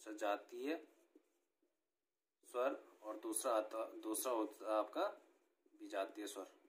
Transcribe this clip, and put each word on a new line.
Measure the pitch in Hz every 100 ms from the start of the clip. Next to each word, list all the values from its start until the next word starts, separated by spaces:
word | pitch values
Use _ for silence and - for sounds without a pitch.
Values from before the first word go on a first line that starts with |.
सजातीय | 110 107 104 104 - 120 139 160 - _ _ - _ _ _ _ _ _ _ _ _ _ _ _ -
स्वर, | 123 135 - - -
और | 107 110
दूसरा | 110 107 131
आता, | 110 107 113
दूसरा | 110 - 110 110 127
होता | 117 107 - 107
है | 107
आपका | 107 160 202 - - _ _ _ _ -
विजातीय | 104 101 98 107 101
स्वर, | 98 92 -